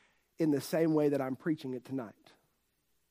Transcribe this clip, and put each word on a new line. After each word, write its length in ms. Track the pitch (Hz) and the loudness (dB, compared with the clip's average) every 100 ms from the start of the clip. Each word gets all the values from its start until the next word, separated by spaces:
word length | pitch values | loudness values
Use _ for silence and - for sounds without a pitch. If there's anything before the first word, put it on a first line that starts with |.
| _ _ _ - | _ _ _ -2
in 140 | 160 | 2
the 80 | 139 | 2
same 340 | - 160 165 | 0 0 4
way 140 | 151 147 | 4 2
that 120 | 139 | 2
I'm 140 | 131 | -2
preaching 400 | 127 170 156 131 | -4 -4 -4 -4
it 100 | 127 | -8
tonight. 280 | - 131 104 - - _ _ _ _ _ _ _ _ | -6 -8 -8 -14 -20 _ _ _ _ _ _ _ _